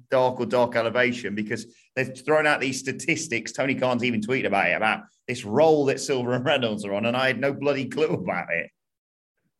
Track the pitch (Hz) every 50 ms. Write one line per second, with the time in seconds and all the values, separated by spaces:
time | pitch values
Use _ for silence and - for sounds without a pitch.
0 | - _ 135 131 127 127 - - 123 - 127 123 120 120 120 117 113 117 104 123
1 | 123 123 120 - - 98 101 107 107 107 117 110 - - - _ _ _ _ 131
2 | 127 - 131 - - - 156 156 151 151 147 - 127 135 127 - - 135 123 107
3 | - - 165 - - - 117 113 110 - - - 135 139 131 - 127 127 123 120
4 | 117 123 123 - 107 110 131 131 101 101 101 98 87 87 87 82 104 110 104 -
5 | - - _ _ _ - 123 120 - 101 107 131 156 160 156 151 143 135 135 135
6 | 131 - 139 127 123 120 123 127 127 151 147 135 123 113 107 107 98 101 98 104
7 | 113 117 120 127 131 131 - 110 135 139 143 139 139 143 143 139 139 - - 147
8 | 156 160 175 - - - 92 90 80 - 85 85 78 - _ _ _ _ _ _
9 | _ _ _ _ _ _ _ _ _ _ _